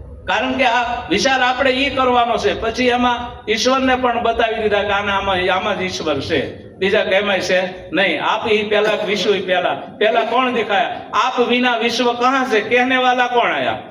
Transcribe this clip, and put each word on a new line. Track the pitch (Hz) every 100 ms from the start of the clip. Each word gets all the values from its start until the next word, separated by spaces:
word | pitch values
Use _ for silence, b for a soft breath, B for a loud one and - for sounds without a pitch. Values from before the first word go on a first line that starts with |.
| - -
કારણ | - 202 262
કે | 254
આ | 247 233 233 - -
વિચાર | 185 269 262
આપણે | 247 247 269
ઈ | 254 277
કરવાનો | 262 254 247 233 220
છે. | 202 -
પછી | 226 226 247
એમાં | 247 247 240 - - -
ઈશ્વરને | 220 247 262 262 254
પણ | 254 233
બતાવી | 220 226 226 220
દીધા | 214 202
કે | 196
આના, | 202 208 196
આમાં, | 196 185 185
આમાં | 185 208 185
જ |
ઈશ્વર | 185 - 156 139
છે, | 135 151 104 - - -
બીજા | 190 208
કઈમાં | - 190 208 190
છે | - 185 185 185 -
નહીં. | 165 190 147
આપ | 151 214 226
ઈ | 214
પહેલા | 208 208 214
કે | 202 175
વિશ્વ | 208 226 190
ઈ |
પહેલા? | 185 180 165
પહેલા | 139 - - 214 233
કોણ | 220 254 254
દેખાયા? | 247 208 196 165 - -
"આપ | 208 240 254
વિના | 240 247 247 233
વિશ્વ | 233 233 240
કહા | 240 247 269 247
છે, | 214
કહેને | 208 247 254 262
વાલા | 254 254 247
કોણ | 240 190
આયા?" | 147 120 107 -